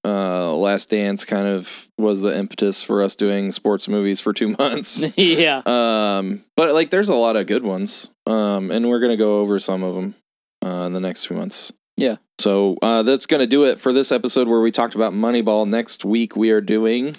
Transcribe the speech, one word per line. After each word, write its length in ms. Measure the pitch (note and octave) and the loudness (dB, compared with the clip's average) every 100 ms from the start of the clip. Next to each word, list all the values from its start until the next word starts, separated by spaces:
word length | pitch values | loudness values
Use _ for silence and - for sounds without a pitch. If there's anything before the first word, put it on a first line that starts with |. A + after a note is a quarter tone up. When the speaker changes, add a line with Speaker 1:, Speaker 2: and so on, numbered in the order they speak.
| - | -4
Speaker 1:
uh, 500 | G2+ F#2+ F2+ F2 D#2 | -2 -2 -2 -2 0
Last 340 | G2 G2+ - | 0 0 0
Dance 360 | G#2+ G2+ G2+ - | -2 0 -2 -4
kind 220 | G#2 G2+ | -2 -2
of 420 | G2 F2+ - - - | -4 -6 -14 -14 -2
was 240 | G#2+ G2+ | 0 2
the 160 | G2+ E2 | 0 -2
impetus 440 | G2+ - G#2 F#2+ | -6 -2 -2 -2
for 200 | - G#2 | -2 0
us 120 | G2 - | 0 0
doing 340 | G#2 G2+ G2 | -2 0 -2
sports 360 | F#2 - G2+ - | -2 -2 -2 -2
movies 320 | G#2 G2+ G2 | -2 0 0
for 100 | - | -2
two 180 | G#2 A2 | -2 -2
<laughs> 100 | G#2+ | 0
months. 460 | C3+ A#2 - - D3+ | -2 0 -2 0 -2
Speaker 2:
<laughs> 60 | - | 2
Yeah. 440 | F#3 D#3 D#3+ C3+ - | 2 4 2 0 0
Speaker 1:
Um, 800 | B2 A#2 A2 G#2+ G2 F#2+ G2+ - - | 0 2 2 0 0 -2 -6 -6 0
but, 180 | D#3+ | 2
like, 180 | D3+ D#3 | 2 2
there's 180 | F#3 G3+ | 0 2
a 60 | C#3 | 2
lot 200 | A#2 A2 | 2 0
of 100 | F#2+ | 0
good 160 | G#2+ A#2 | -2 -2
ones. 440 | F#2 G2+ - - _ - | -4 -4 -6 -8 _ -2
Um, 460 | A2 G#2 G2+ F#2+ | 0 0 -2 -2
and 160 | G#2 A#2 | 0 0
we're 120 | A#2+ | 2
gonna 160 | A#2+ A2+ | 2 2
go 220 | G#2+ G#2 | 2 2
over 200 | G2+ G2+ | 2 0
some 240 | F#2+ F#2+ | 0 -2
of 140 | F#2 F#2 | -4 -4
'em, 180 | F#2+ - _ _ _ _ | -6 -10 _ _ _ _
uh, 220 | F#2 F2+ - | -6 -4 -4
in 80 | |
the 80 | F2+ | -4
next 240 | F#2 F2 - | -4 -4 -4
few 100 | F2+ | -6
months. 380 | F#3+ - - - _ - | -6 -6 -6 -12 _ -4
Speaker 2:
Yeah. 200 | B3+ - _ - | -2 -2 _ -2
Speaker 1:
So, 380 | G#2 G2+ G2+ F#2 | 0 2 2 0
uh, 220 | A2 A2+ | 0 2
that's 220 | A2 C3+ - | 2 2 2
gonna 200 | D#3 B2 | 0 2
do 180 | C#3 C#3+ | 4 4
it 160 | - | 2
for 100 | C3+ | 0
this 220 | B2+ C3+ | 2 2
episode 340 | B2+ A#2+ C3+ A#2+ | 0 0 0 2
where 140 | A2+ | 4
we 100 | A2+ | 2
talked 240 | A2 A#2+ G#2 | 2 -2 0
about 160 | A2 | -2
Moneyball. 560 | F#2+ A2 A#2+ A2 G#2+ G#2 | 0 0 0 2 2 2
Next 380 | A2 A2+ - G2 | -2 -2 -6 -2
week, 320 | A2+ A2+ - | 0 0 0
we 140 | A2 | 2
are 100 | A2 | 2
doing 500 | G2+ G#2+ A2 A#2+ C3+ | 2 0 2 0 -2